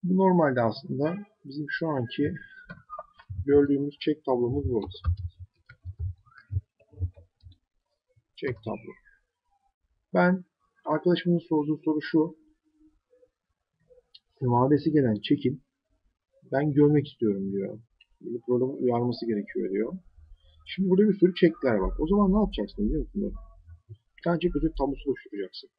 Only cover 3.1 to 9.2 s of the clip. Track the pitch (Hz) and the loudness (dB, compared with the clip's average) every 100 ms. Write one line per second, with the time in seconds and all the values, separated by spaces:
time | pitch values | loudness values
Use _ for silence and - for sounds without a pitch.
3.1 | _ - 98 139 143 143 139 143 - - | _ -14 -8 2 4 4 2 -2 -4 -4
4.1 | 151 - 127 120 139 135 117 - - - | -4 -2 -2 0 -2 -2 -4 -4 -6 -4
5.1 | - - _ - _ _ - 92 95 92 | -4 -6 _ -20 _ _ -20 -18 -10 -10
6.1 | - _ - _ 95 - _ _ - 90 | -10 _ -20 _ -6 -6 _ _ -8 -8
7.1 | - 87 _ - - _ _ _ _ _ | -8 -20 _ -20 -20 _ _ _ _ _
8.1 | _ _ - 143 120 - - - - _ | _ _ -10 -8 -6 -8 -10 -12 -20 _
9.1 | _ | _